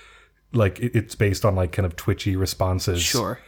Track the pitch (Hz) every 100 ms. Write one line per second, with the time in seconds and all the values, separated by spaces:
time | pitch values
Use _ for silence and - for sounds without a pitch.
0 | - - - _ _ 117 104 - 120 117
1 | 104 - 104 95 110 98 90 - 92 -
2 | - 98 - 92 95 - 92 92 - 87
3 | 85 131 98 123